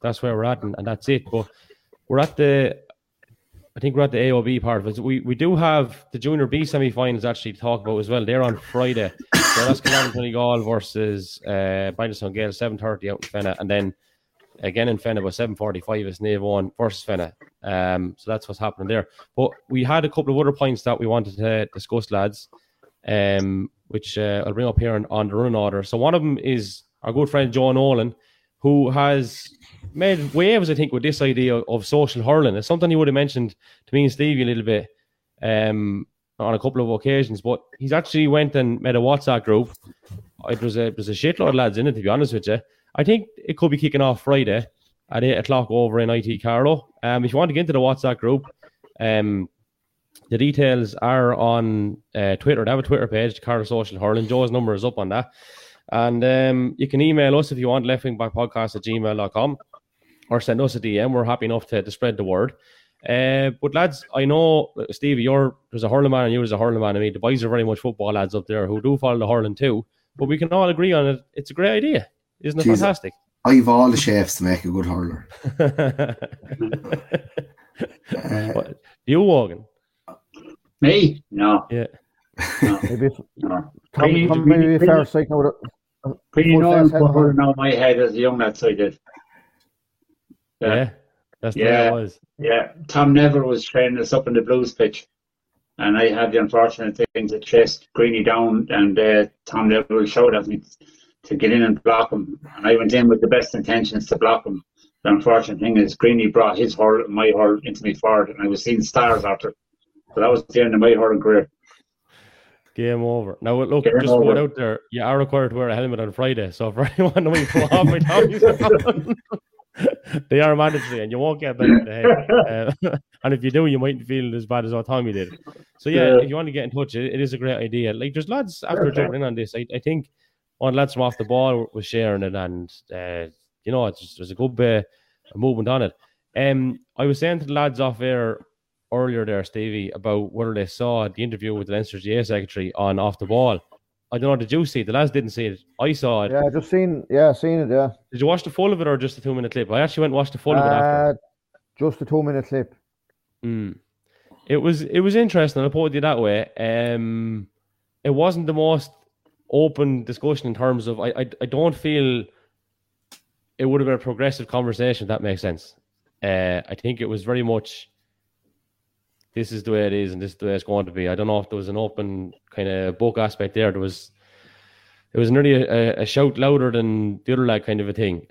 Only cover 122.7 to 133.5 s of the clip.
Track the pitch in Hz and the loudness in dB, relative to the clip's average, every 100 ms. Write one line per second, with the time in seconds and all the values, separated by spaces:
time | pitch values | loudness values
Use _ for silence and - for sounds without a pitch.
122.7 | 143 180 143 - _ 131 135 127 143 160 | -2 -4 -6 -10 _ -2 0 0 2 2
123.7 | 135 135 127 120 131 123 117 110 123 113 | 2 -2 -4 -6 -4 -4 -6 -4 -4 -2
124.7 | 117 113 131 117 98 87 - - - _ | -6 -2 -2 -2 -4 -8 -12 -20 -20 _
125.7 | _ 147 160 127 127 135 147 160 139 123 | _ 0 2 6 6 4 -2 -6 -6 -6
126.7 | 131 139 117 127 131 139 123 131 120 113 | -6 -4 -4 -4 -2 -4 -4 -4 -4 -4
127.7 | 120 113 113 139 147 156 262 208 - - | -2 -2 -4 -6 -8 -6 -6 -6 -10 -6
128.7 | - 143 143 139 131 131 117 110 117 120 | -2 0 0 -2 -2 -6 -6 -8 -8 -8
129.7 | 123 151 160 - _ _ _ _ _ 131 | -6 -4 -4 -6 _ _ _ _ _ -2
130.7 | 131 139 123 127 - 107 127 131 120 113 | 0 0 0 -2 -2 -2 2 2 0 -4
131.7 | 110 101 117 110 101 95 98 90 90 87 | -10 -6 -2 0 -2 -4 -6 -8 -8 -14
132.7 | - _ 90 90 87 80 _ _ | -18 _ -14 -10 -10 -12 _ _